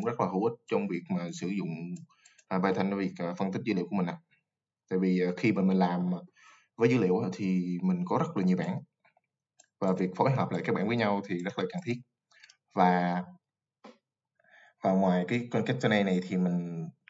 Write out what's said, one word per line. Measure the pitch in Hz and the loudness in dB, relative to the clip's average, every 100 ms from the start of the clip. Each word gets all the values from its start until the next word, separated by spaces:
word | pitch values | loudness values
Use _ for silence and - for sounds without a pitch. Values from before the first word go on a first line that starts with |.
| 113 | -4
rất | 113 | -2
là | 95 | -2
hữu | 92 | 0
ích | 113 - - | -2 -2 -2
trong | 98 98 | -2 -2
việc | 87 - | -4 -4
mà | 92 87 - | -4 -4 -6
sử | 87 | -6
dụng, | 101 82 80 87 85 - _ _ _ - | -4 -6 -8 -10 -12 -14 _ _ _ -6
à, | 92 | -2
Python | 95 95 98 | 0 0 -2
trong | 98 | -2
việc, | 92 - | -4 -4
à, | 87 90 | -6 -4
phân | 95 | -4
tích | 92 110 | -4 -2
dữ | |
liệu | 95 87 | -2 0
của | 101 | -2
mình | 87 | -2
ạ. | 87 _ _ _ _ _ _ - | -6 _ _ _ _ _ _ -4
Tại | 92 | 0
vì, | 92 90 | 2 2
à, | 90 - | 0 0
khi | 110 | 0
mà | 95 | 2
mình | 95 95 | 4 4
làm | 90 90 90 87 - _ - - _ - | 2 2 -2 -4 -8 _ -20 -20 _ 0
với | 117 | 2
dữ | 123 | 4
liệu | 92 95 | 4 2
á, | 92 | 0
thì | - 95 90 87 87 | -2 0 0 0 -2
mình | 92 87 90 | 0 0 0
có | 117 | 0
rất | 165 104 | 0 0
là | |
nhiều | 92 87 | 2 2
bảng. | 82 120 - _ _ _ _ _ _ _ _ - | 0 -4 -8 _ _ _ _ _ _ _ _ -4
Và | 95 | 0
việc | 92 92 - | 0 0 2
phối | 135 | 2
hợp | 127 90 | 2 0
lại | 90 82 | -2 -2
các | 80 | 0
bảng | 104 | 0
với | 120 | 2
nhau | 104 101 98 | 2 0 -2
thì | 87 | -4
rất | 92 - | -4 -4
là | 92 | -4
cần | 180 120 | -4 -6
thiết. | 120 - _ _ _ - _ _ | -6 -8 _ _ _ -20 _ _
Và, | 101 90 90 87 90 - - _ _ _ _ - - _ _ _ _ _ - - _ | 2 4 4 2 -2 -6 -14 _ _ _ _ -20 -20 _ _ _ _ _ -20 -20 _
và | 98 | 2
ngoài | 95 95 90 90 | 4 4 4 2
cái | 120 - | -2 0
concatenate | 117 107 127 120 104 | -2 0 0 2 4
này | 98 90 - | 4 0 0
thì | 92 | 0
mình | 90 87 87 82 82 - | 0 0 -2 -6 -8 -12